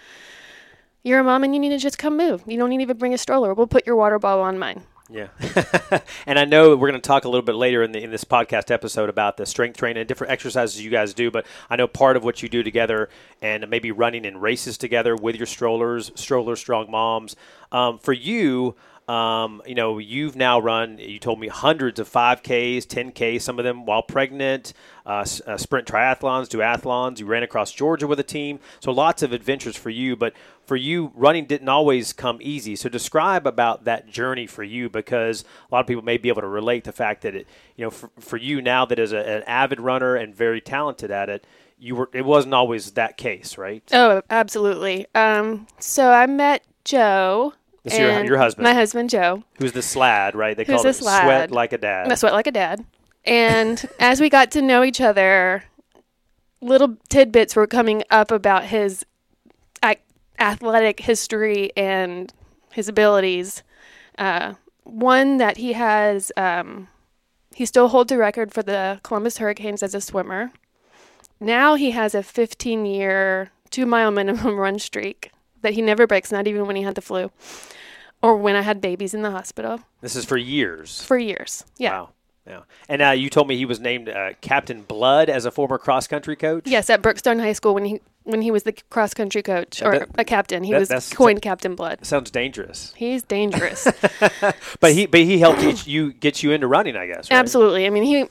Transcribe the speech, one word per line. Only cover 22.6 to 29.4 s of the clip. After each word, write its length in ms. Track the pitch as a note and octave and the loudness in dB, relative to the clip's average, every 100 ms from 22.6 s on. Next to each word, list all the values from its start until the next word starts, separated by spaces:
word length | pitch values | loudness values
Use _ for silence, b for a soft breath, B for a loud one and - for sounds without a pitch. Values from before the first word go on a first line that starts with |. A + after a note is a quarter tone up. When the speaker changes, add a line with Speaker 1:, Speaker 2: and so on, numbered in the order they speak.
| B2 B2 - | -2 -4 -6
Speaker 2:
ten 260 | - B2 | -8 -10
Ks, 320 | - A#2 A#2 | -4 -4 -2
some 160 | - A#2+ | -6 -6
of 40 | |
them 220 | B2 B2 A#2 | -4 -6 -2
while 160 | G#2+ | -2
pregnant, 720 | - C3+ C3+ C#3 C3+ C3+ - b b b | -2 -2 -4 -4 -4 -4 -8 b b b
uh, 160 | - G#2 | -8 -6
s-, 200 | G2+ - - | -6 -8 -10
uh, 100 | G#2 | -10
sprint 300 | - C3+ A#2 | -4 -4 -2
triathlons, 600 | G#2+ B2+ C3 C3+ C3 B2+ | 0 2 0 -2 -4 -4
duathlons. 720 | A2+ A2 A#2 B2+ B2 B2+ B2 | -2 0 -2 -2 -4 -4 -6
You 60 | G#2 | -4
ran 180 | A#2 | -4
across 260 | A#2+ A2+ G2+ | -2 -4 -6
Georgia 380 | - D3 D#3+ D3 | -4 -2 -2 -2
with 100 | C#3+ | -4
a 60 | |
team. 340 | C#3 D3+ D3 C#3+ B B | -4 -8 -10 -12 B B
So 100 | - | -4
lots 320 | B2+ D#3 E3+ | 0 0 0
of 100 | C#3+ | -4
adventures 440 | A#2+ | -4